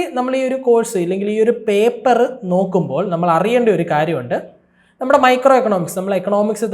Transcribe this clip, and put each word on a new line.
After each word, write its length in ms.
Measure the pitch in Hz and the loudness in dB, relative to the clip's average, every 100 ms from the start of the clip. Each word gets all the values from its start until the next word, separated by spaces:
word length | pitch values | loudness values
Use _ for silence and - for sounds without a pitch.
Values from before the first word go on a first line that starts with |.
| 339 247 | 0 -4
നമ്മൾ 180 | 254 262 | -2 -2
ഈ 20 | 262 | -2
ഒരു 80 | 262 254 | -2 2
കോഴ്സ് 300 | 233 226 190 | 2 2 -2
ഇല്ലെങ്കിൽ 240 | 170 190 208 | -2 -2 -2
ഈ 20 | 214 | 0
ഒരു 80 | 220 233 - | 2 0 0
പേപ്പർ 500 | 202 233 - 254 233 247 - 180 | 2 2 0 0 2 2 -2 -2
നോക്കുമ്പോൾ 500 | 180 185 190 143 135 202 | 0 0 -2 -2 -4 -4
നമ്മൾ 160 | 170 175 165 | -2 0 2
അറിയേണ്ട 340 | 196 240 233 175 | 2 2 2 0
ഒരു 100 | 165 | 0
കാര്യമുണ്ട്. 440 | 151 160 151 123 196 - - _ _ _ _ | 0 0 -4 -4 -6 -8 -18 _ _ _ _
നമ്മുടെ 200 | 262 285 254 | 0 2 4
മൈക്രോ 280 | 247 269 254 | 2 4 4
എക്കണോമിക്സ്, 360 | 214 190 165 - | 2 -2 -4 -6
നമ്മൾ 140 | 185 190 | -4 -4
എക്കണോമിക്സ് 500 | 190 202 214 214 226 | -2 0 0 -2 -2